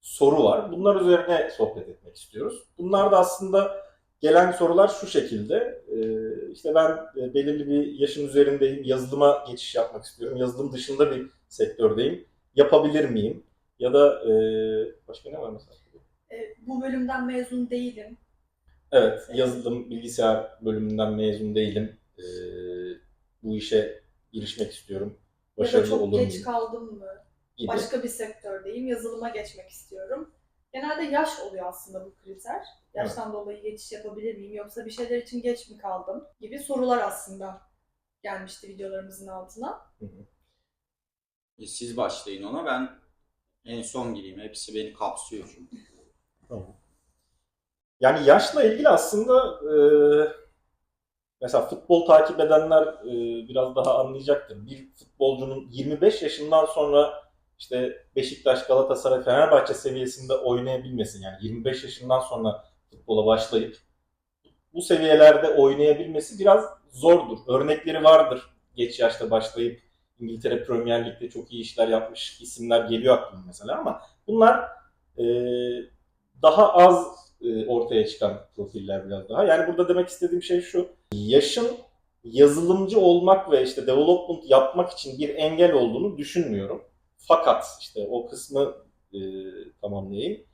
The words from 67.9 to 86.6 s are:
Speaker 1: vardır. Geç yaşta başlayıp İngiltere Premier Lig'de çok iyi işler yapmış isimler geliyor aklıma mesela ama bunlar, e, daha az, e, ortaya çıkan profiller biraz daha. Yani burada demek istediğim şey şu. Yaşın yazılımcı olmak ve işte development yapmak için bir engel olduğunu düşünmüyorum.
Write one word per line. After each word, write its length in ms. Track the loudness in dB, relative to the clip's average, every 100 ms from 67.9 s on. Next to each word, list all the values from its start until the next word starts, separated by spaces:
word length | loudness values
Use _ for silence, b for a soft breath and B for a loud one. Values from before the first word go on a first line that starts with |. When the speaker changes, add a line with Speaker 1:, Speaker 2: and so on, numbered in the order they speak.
| 4
Speaker 1:
vardır. 380 | 8 8 6 -2 -10 _ _ -6
Geç 240 | -6 0
yaşta 320 | 0 0 -2
başlayıp 500 | -2 -2 -4 -6 -6 _ _ _ _
İngiltere 440 | -12 -6 -4 -4
Premier 420 | -2 -4 0 -2 -2
Lig'de 240 | -10 -14
çok 220 | -14 -14
iyi 100 | -14
işler 260 | -12 -2 2
yapmış 540 | 2 -2 -12 -14 -16
isimler 440 | -20 -12 0 0 0
geliyor 320 | 0 4 2
aklıma 260 | 2 -16 -20
mesela 300 | -18 -10 -6
ama 240 | -6 -8 B B -6
bunlar, 420 | 4 4 4 -4 -16 _ _ _ -6
e, 60 | -2 -2 -2 -4 -4 -8 -12 _ _ _ _ _
daha 320 | 4 6 6
az, 520 | 8 8 8 0 -12 _ _
e, 240 | -6 -6 -2
ortaya 400 | -2 0 0 0
çıkan 400 | -2 -4 -4 -16 -14
profiller 520 | -12 -12 -8 -8 -8
biraz 220 | -12 -6
daha. 140 | 0
Yani 240 | 2 2 2
burada 220 | -2 0
demek 180 | 0 -2
istediğim 360 | -4 -4 -4
şey 180 | -2 -4
şu. 280 | -2 -4 -4 _ _
Yaşın 540 | -8 4 4 4 -2 -4 -6 -16 _ _ _
yazılımcı 760 | -8 8 8 8 0 0 2 4
olmak 520 | 6 6 6 4 4
ve 120 | 2
işte 240 | 2 -4 0
development 640 | 2 4 2 0 -10 4
yapmak 420 | 4 4 -2 -4
için 280 | -6 -14 -8
bir 160 | -8 -4
engel 380 | -4 4 4
olduğunu 440 | 4 0 -2 -6 -6
düşünmüyorum. 640 | -6 -4 -4 -4